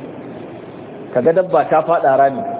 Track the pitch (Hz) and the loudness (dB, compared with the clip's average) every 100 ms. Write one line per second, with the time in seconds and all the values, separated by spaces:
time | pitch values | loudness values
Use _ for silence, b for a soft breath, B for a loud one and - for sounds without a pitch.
0 | - - - - - - - - - - | -8 -14 -14 -14 -14 -16 -16 -16 -16 -16
1 | - 123 147 170 180 160 - 156 156 165 | -4 0 2 2 2 2 4 2 2 2
2 | 151 135 139 123 - | 4 6 4 2 -6